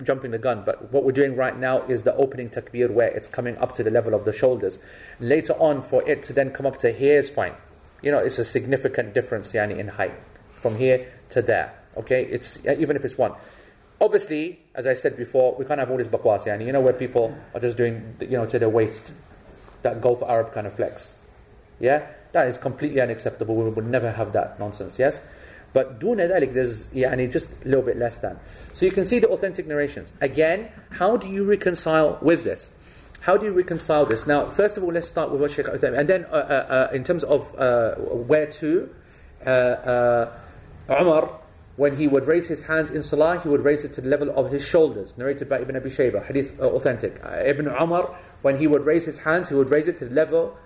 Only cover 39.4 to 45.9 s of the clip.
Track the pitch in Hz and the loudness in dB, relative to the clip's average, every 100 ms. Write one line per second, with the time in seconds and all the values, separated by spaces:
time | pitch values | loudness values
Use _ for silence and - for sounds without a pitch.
39.4 | - 127 123 123 127 123 120 117 117 - | 0 2 4 0 0 2 4 2 0 -6
40.4 | - - - - - 135 175 156 160 - | -20 -20 -20 -20 -2 2 4 4 2 -6
41.4 | - - - - 143 135 151 135 127 170 | -20 -20 -20 0 0 2 2 4 4 2
42.4 | 170 165 - 160 151 156 147 147 156 175 | 0 -6 -2 -2 0 -4 -2 2 2 2
43.4 | 160 143 131 151 147 - 127 143 143 - | 2 2 4 2 -2 -8 -2 0 0 0
44.4 | 127 143 139 175 156 107 95 - 127 143 | 0 -2 0 4 4 2 -10 -6 -4 -4
45.4 | 151 131 123 131 131 | -4 -4 -4 -6 -8